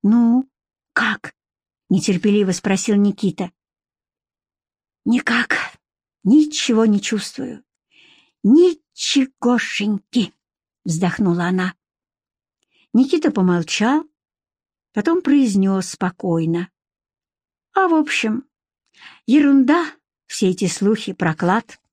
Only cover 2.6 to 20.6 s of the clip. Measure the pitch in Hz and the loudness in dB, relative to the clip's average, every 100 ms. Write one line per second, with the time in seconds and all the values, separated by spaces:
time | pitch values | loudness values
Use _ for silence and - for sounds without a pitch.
2.6 | 202 190 - 202 202 196 190 - 175 _ | -2 -4 0 2 2 0 -4 -4 -12 _
3.6 | _ _ _ _ _ _ _ _ _ _ | _ _ _ _ _ _ _ _ _ _
4.6 | _ _ _ _ - 240 - 233 233 - | _ _ _ _ -2 -2 0 -4 -2 -6
5.6 | - - _ _ _ _ 185 285 302 302 | -8 -16 _ _ _ _ 2 4 4 -2
6.6 | - 220 226 202 - 214 - - 269 - | -2 2 2 0 -2 -6 -8 -12 -12 -14
7.6 | _ _ _ _ _ _ _ _ 196 285 | _ _ _ _ _ _ _ _ 4 6
8.6 | 359 320 _ - - 277 262 _ 240 240 | 4 2 _ -10 -2 -2 -2 _ 0 0
9.6 | - - 208 202 _ 247 196 _ _ _ | -2 -6 -4 -4 _ -4 -4 _ _ _
10.6 | _ _ - 160 180 - 202 170 175 185 | _ _ -8 -2 -2 0 0 0 -2 -2
11.6 | 185 - _ _ _ _ _ _ _ _ | -4 -8 _ _ _ _ _ _ _ _
12.6 | _ _ _ 220 262 339 302 - 185 175 | _ _ _ 0 2 0 0 0 0 0
13.6 | 160 - 220 294 320 _ _ _ _ _ | -2 -2 0 0 -4 _ _ _ _ _
14.6 | _ _ _ - 208 339 320 285 254 196 | _ _ _ -4 -2 -2 2 2 2 0
15.6 | 190 190 185 - 180 - 190 165 165 170 | 0 -2 -6 -6 -8 -6 -4 -2 -2 -4
16.6 | 180 _ _ _ _ _ _ _ _ _ | -6 _ _ _ _ _ _ _ _ _
17.6 | _ - 370 320 302 - 220 220 - _ | _ -2 2 2 0 -2 -4 -6 -10 _
18.6 | _ _ _ _ - - - 277 294 277 | _ _ _ _ -20 -16 0 4 6 4
19.6 | 254 330 320 - _ _ _ - 190 185 | 4 2 0 -10 _ _ _ -2 -2 0